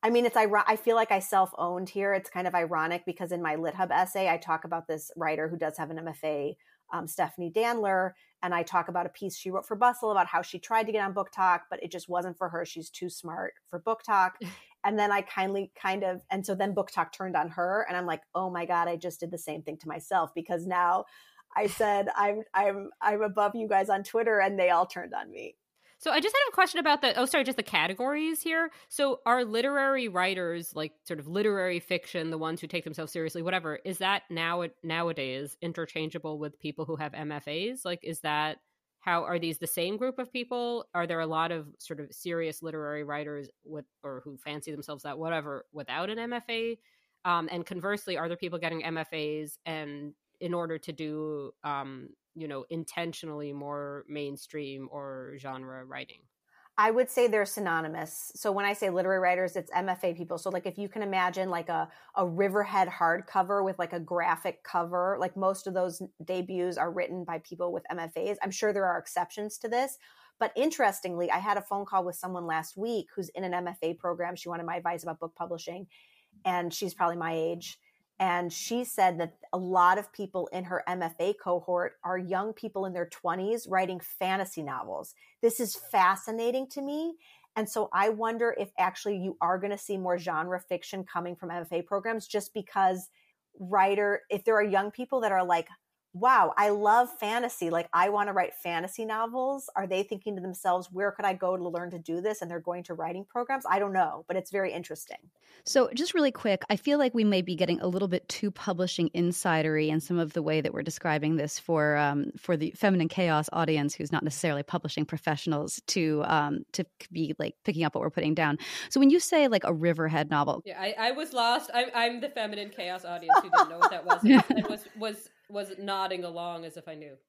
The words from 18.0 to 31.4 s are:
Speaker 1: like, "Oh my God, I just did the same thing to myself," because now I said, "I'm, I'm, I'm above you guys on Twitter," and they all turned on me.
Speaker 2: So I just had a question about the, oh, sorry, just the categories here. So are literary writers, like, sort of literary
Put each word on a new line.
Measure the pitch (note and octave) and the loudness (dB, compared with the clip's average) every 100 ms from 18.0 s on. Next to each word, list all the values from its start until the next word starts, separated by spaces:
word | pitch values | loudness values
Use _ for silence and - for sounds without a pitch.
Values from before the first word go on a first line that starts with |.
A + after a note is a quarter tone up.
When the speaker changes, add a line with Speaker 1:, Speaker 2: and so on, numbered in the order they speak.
| F3+ | -2
Speaker 1:
like, | D#3+ _ | -4 _
"Oh | F3 F#3 | -4 -2
my | F3+ E3+ | -2 0
God, | F3 E3+ | 2 2
I | E3+ | 0
just | F3 E3 | -4 -6
did | E3+ | -8
the | F3 | -8
same | - D3+ | -8 -8
thing | D3+ D#3 | -8 -10
to | D#3+ | -8
myself," | D3+ - F#3+ D#3+ | -10 0 0 0
because | - E3 F3 F3 | -4 -4 -4 0
now | F3+ F3 F#3 - - - _ _ | 2 4 4 0 -14 -20 _ _
I | - G#3 | -2 0
said, | - G#3+ G3+ G3+ - | 2 2 2 2 2
"I'm, | G3+ G#3 A3 | 2 2 0
I'm, | F#3+ G3+ G3+ G3+ - | 2 2 2 -6 -2
I'm | - G#3 | 0 2
above | G#3+ G3 G#3 A3+ | 0 2 2 2
you | A3 | 2
guys | G3+ G3 | 2 4
on | G3 | 2
Twitter," | G3+ A3+ A#3 G#3+ | 2 0 4 4
and | G3 G3 | 4 4
they | F3+ | 4
all | E3+ F3 | 6 4
turned | - F3 | -2 -8
on | - G2 | -8 -10
me. | G2 - - _ _ _ _ | -12 -14 -16 _ _ _ _
Speaker 2:
So | - | 0
I | C#4+ | 2
just | G4+ C5+ | 4 4
had | C#5 | 2
a | |
question | - F4+ E4 | 6 4 4
about | D#4 D4 | 4 4
the, | C4 - | 4 4
oh, | B3+ | 2
sorry, | D#4+ | 4
just | C4 B3+ | 2 0
the | |
categories | G#3+ F3+ D#3+ F#3+ B3+ D4 D#4 D#4+ | 0 2 2 0 -2 0 -2 -2
here. | E4 D#4+ E4 - - | -2 0 -2 -4 -16
So | - C#4 C4 - | 0 0 2 2
are | B3 | 2
literary | A#3+ A3 B3+ C#4+ C4+ C4+ A#3+ | 2 0 0 2 2 2 0
writers, | F3+ F#3 F#3 F3 E3+ E3 | 0 0 0 -2 -4 -6
like, | - D#3 _ - | -6 -8 _ -10
sort | D#3+ | -10
of | D3 | -4
literary | F3+ | 0